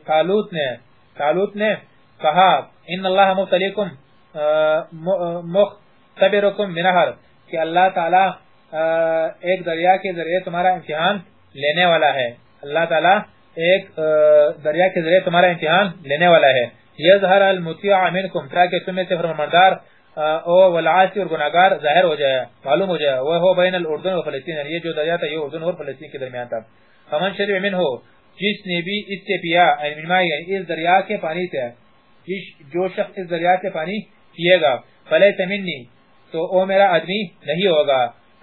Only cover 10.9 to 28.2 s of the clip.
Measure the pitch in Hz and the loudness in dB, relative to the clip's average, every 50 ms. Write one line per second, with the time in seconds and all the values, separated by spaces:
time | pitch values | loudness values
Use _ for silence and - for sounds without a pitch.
10.9 | 147 156 165 190 208 190 - _ _ _ _ _ - 139 143 147 151 170 180 175 | -4 -2 -2 -2 -2 -2 -6 _ _ _ _ _ -10 -4 -4 -2 0 2 2 2
11.9 | 165 156 156 143 131 139 123 117 120 - _ _ _ _ 143 143 147 160 165 165 | 4 4 2 2 2 0 -4 -6 -6 -12 _ _ _ _ -12 -6 -4 -2 -2 0
12.9 | 165 156 160 175 202 214 208 - _ _ _ _ _ 165 165 175 185 190 - - | 0 2 4 4 2 2 0 -6 _ _ _ _ _ -4 0 2 2 0 0 -4
13.9 | _ 160 156 156 156 151 151 151 151 147 147 156 165 160 147 151 151 170 185 185 | _ -4 -2 0 2 4 6 6 6 6 4 4 0 -2 -4 -2 0 2 0 0
14.9 | - 180 160 160 180 190 - 180 170 175 185 180 170 165 160 151 170 190 208 185 | 0 -2 0 2 2 2 2 2 4 4 4 4 2 0 0 0 2 2 2 0
15.9 | 160 - 135 135 139 151 175 175 170 156 143 135 127 123 117 117 - _ _ _ | -4 -8 -8 -6 -2 2 4 6 6 6 6 6 4 2 0 -4 -6 _ _ _
16.9 | _ - 147 175 202 202 190 180 196 202 196 196 190 185 170 160 156 - 202 202 | _ 0 4 4 4 6 4 4 4 4 4 4 2 -2 -4 -8 -10 -6 -2 0
17.9 | 196 185 185 170 170 185 196 175 - 170 139 135 - 175 180 180 185 170 - 196 | 2 2 2 0 -2 -4 -4 -6 -6 -8 -8 -4 0 0 0 2 0 -4 -6 -6
18.9 | 185 185 180 180 185 170 170 165 156 151 147 143 160 175 190 190 175 - - _ | -6 -6 -4 -4 -4 -4 -4 -4 -4 -6 -4 0 2 4 4 4 4 0 -6 _
19.9 | _ _ _ _ _ 156 151 156 156 160 - 175 175 185 190 185 170 165 160 160 | _ _ _ _ _ -4 -2 -2 -2 -2 -2 2 4 6 6 6 4 2 0 2
20.9 | 165 185 190 180 - 208 185 156 160 151 147 147 156 175 185 190 190 143 147 147 | 2 2 2 2 0 -4 -6 -4 -4 -4 -4 0 2 4 4 4 2 0 0 2
21.9 | 151 180 190 165 151 147 143 135 131 127 123 - _ _ - 135 147 170 196 190 | 2 2 2 2 0 0 0 0 0 -2 -4 -6 _ _ -4 0 0 0 0 0
22.9 | 170 151 151 139 131 127 135 151 170 170 175 190 180 180 180 185 185 180 170 156 | -2 -2 -2 -2 -2 0 -2 -2 0 2 2 2 2 2 2 0 0 -2 -4 -4
23.9 | 151 147 - 185 185 165 147 151 135 135 135 170 160 147 143 147 165 170 170 170 | -6 -4 -4 -4 -4 -4 -4 -6 -8 -10 -10 -10 -10 -8 -8 -8 -8 -8 -8 -6
24.9 | 151 151 151 165 170 175 170 147 151 160 151 135 151 165 160 175 175 - 147 139 | -6 -4 -2 -2 -2 -2 -4 -6 -6 -6 -8 -8 -8 -6 -6 -6 -6 -6 -8 -12
25.9 | 131 - 156 143 - 135 131 127 123 120 123 - 120 113 107 _ _ _ _ _ | -12 -14 -16 -16 -14 -12 -12 -10 -10 -10 -10 -8 -8 -10 -10 _ _ _ _ _
26.9 | _ _ _ - 151 156 180 196 185 196 202 202 196 185 196 202 190 180 175 139 | _ _ _ -6 -4 -4 -2 -4 -4 -4 -4 -2 -2 -2 -2 -2 -2 -2 -2 -2
27.9 | 120 117 - _ _ _ | -4 -6 -10 _ _ _